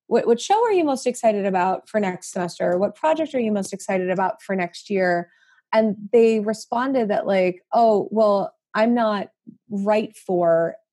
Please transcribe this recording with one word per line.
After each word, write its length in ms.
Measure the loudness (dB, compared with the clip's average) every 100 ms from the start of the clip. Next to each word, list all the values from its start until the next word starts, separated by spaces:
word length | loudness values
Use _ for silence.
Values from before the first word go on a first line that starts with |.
| -2
what, 200 | 0 2
what 140 | 0
show 220 | 0 0
are 80 | 2
you 120 | 2
most 220 | 0 -2 -4
excited 400 | -2 0 0 0
about 420 | 0 0 -2 -4
for 120 | -4
next 320 | -2 -4 -8
semester? 460 | -6 -6 -4 -2 0
What 160 | -2
project 400 | 0 0 0 -2
are 60 | -2
you 120 | -2
most 200 | -2 -4
excited 380 | -8 -4 -2 -2
about 320 | -2 -2 -4
for 120 | -6 -4
next 340 | -6 -8 -6
year?" 400 | -2 0 0 -4 _ _ _ _
And 240 | 2 2 -2 0
they 280 | 4 4 2
responded 680 | -2 -6 -6 -4 -2 -2 0
that, 180 | -2 0
like, 360 | 0 0 -2 _
"Oh, 360 | 2 4 2 0
well, 440 | 0 2 2 -2 -10 _
I'm 200 | 0 2
not 340 | 2 0 -2 -6 _ -20 -20 -10
right 440 | -4 0 0 -2 -8
for 600 | -4 0 2 2 0 -4 _